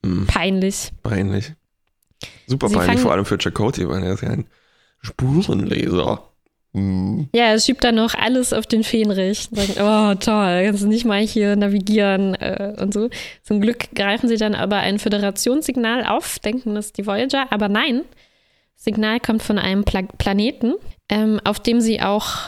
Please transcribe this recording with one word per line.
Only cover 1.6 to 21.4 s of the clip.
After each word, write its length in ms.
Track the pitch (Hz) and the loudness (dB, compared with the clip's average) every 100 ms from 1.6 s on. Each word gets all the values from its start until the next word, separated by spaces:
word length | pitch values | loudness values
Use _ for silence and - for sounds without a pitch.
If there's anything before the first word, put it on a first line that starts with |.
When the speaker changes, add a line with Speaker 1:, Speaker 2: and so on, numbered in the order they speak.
| _ _ _ _ _ _ - - - | _ _ _ _ _ _ -18 -18 -4
Speaker 1:
Super 220 | 135 - | -2 2
Speaker 2:
Sie 60 | 208 | 2
Speaker 1:
peinlich, 100 | - | 2
Speaker 2:
fangen 100 | 240 | 2
Speaker 1:
vor 80 | 254 | 2
allem 120 | 90 | 2
für 140 | 101 104 | 0 -2
Chakotay, 500 | - - 110 - 87 | -2 -2 -2 -2 -2
weil 160 | 82 | -2
er 80 | 90 | -2
ist 100 | 98 | -4
ja 60 | 113 | -4
ein 140 | 135 - _ _ _ _ _ | -4 -6 _ _ _ _ _
Spurenleser. 1200 | 107 - 131 147 208 - - - - 90 73 107 - _ _ _ _ | -16 -4 2 2 2 0 0 -2 0 0 0 -2 -8 _ _ _ _
Hm. 560 | - 98 95 95 107 143 | -4 -2 0 -2 -4 -2
Speaker 2:
Ja, 120 | 233 233 | 2 4
er 120 | 220 | 4
schiebt 240 | - 247 | 2 2
dann 140 | 247 233 | 2 2
noch 180 | 226 | 0
alles 380 | - 214 254 247 | 0 0 0 0
auf 160 | 226 220 | -2 0
den 160 | 220 | 0
Fähnrich. 640 | 220 226 214 190 185 208 - | 2 0 0 2 0 -2 -6
Sagt, 300 | 214 196 196 | -4 -4 0
„Oh, 340 | 202 214 214 | 2 4 4
toll, 480 | 196 214 214 196 175 190 | 2 2 2 2 2 2
kannst 180 | 202 | 2
du 20 | 202 | 2
nicht 180 | 220 | 2
mal 220 | 240 202 214 | 2 0 0
hier 300 | 220 202 208 | 2 2 2
navigieren“, 760 | 202 202 190 214 202 190 196 185 | 2 0 2 2 4 2 0 -2
äh, 400 | - 190 202 208 | -4 -4 -6 -4
und 140 | 190 | -4
so. 160 | 202 233 - - - | -2 -4 -6 -14 -18
Zum 180 | - 208 | -2 0
Glück 320 | 208 240 - - | 2 -2 -6 -2
greifen 320 | 202 214 240 | 0 2 0
sie 80 | 226 | 0
dann 180 | 214 | 0
aber 220 | 208 196 202 | 0 0 0
ein 240 | 180 202 | 0 0
Föderationssignal 1040 | 214 202 202 196 - 269 311 262 226 240 - | 0 0 -2 -2 0 0 0 -2 0 -2 0
auf, 320 | 233 - - | -2 -2 -6
denken, 380 | 208 247 233 208 | -4 -4 -4 -6
das 100 | 208 | -6
ist 120 | - | -8
die 80 | 202 | -4
Voyager, 420 | 202 262 277 262 | -2 -2 -2 -2
aber 180 | 208 208 | -2 0
nein. 340 | 208 294 240 339 - _ _ _ _ _ _ | 2 2 0 -4 -14 _ _ _ _ _ _
Das 80 | |
Signal 340 | - 214 214 226 | -4 0 0 0
kommt 240 | - 220 | 0 0
von 160 | - 208 | 2 0
einem 240 | - 196 | 2 0
Pla-, 200 | 202 196 185 - | 2 0 -4 -2
Planeten, 560 | - 196 220 - 233 359 - - _ | 0 2 0 0 -2 -2 -6 -16 _
ähm, 320 | 214 220 214 | 0 2 2